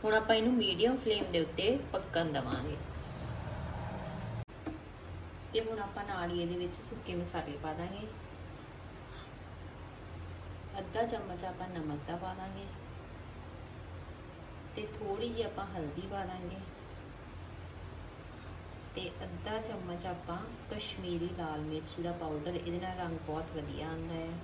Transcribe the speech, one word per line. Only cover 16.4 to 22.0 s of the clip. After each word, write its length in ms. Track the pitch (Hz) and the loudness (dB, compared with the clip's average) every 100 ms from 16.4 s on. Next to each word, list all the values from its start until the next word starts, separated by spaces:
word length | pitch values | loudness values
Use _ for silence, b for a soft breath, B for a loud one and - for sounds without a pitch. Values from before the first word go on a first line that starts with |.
| 175 190 190 - - - - - - - - - - - - - - - - - - - - - - | -4 -4 -8 -10 -10 -10 -10 -10 -10 -10 -8 -8 -8 -8 -8 -8 -8 -10 -10 -10 -8 -8 -8 -10 -6
ਤੇ 160 | 185 180 - | -4 -4 -4
ਅੱਧਾ 360 | 185 175 208 220 | -4 -4 0 0
ਚਮਚ 480 | 220 202 180 175 185 | 0 -2 -2 -2 -2
ਆਪਾਂ 300 | 175 175 170 214 - - | -2 -2 -4 -4 -6 -4
ਕਸ਼ਮੀਰੀ 580 | 214 214 - 180 170 175 - | -4 -2 -2 0 2 2 0
ਲਾਲ 220 | 165 151 | 0 0
ਮਿਰਚ 400 | 151 156 - - | 0 0 -2 0